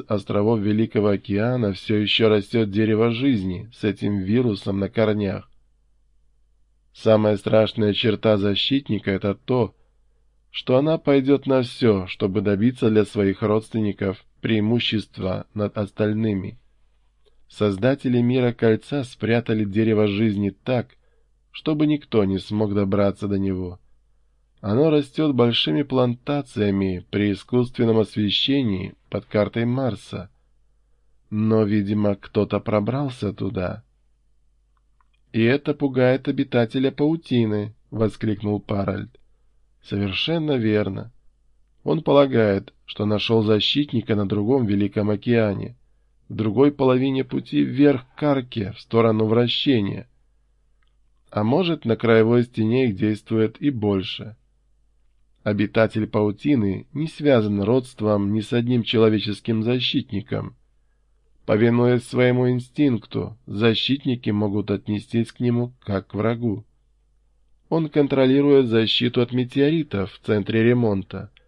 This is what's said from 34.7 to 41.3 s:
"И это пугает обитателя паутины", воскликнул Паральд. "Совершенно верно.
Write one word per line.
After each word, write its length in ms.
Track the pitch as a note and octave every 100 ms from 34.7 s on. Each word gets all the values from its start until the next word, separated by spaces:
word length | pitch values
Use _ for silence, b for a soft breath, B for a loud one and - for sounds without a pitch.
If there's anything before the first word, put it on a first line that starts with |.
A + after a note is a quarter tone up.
| _ _ _ _ _ _
"И 100 | A2
это 320 | A2+ C#3 D3
пугает 540 | D3 C#3+ B2+ B2+ C3 C#3
обитателя 640 | C3+ C3+ B2 A2+ C3+ C3
паутины", 840 | - D3 E3 - B2 A2 G#2 G#2 - -
воскликнул 680 | A2 A2 - A2+ G2+ G#2 G#2
Паральд. 600 | - G#2 G2 F#2+ G#2+ _ _ _ _ _ _ _
"Совершенно 720 | - G2+ G2+ F#2+ - E3 D3+
верно. 580 | C3+ A2 G#2+ G2 G2 A2 _ -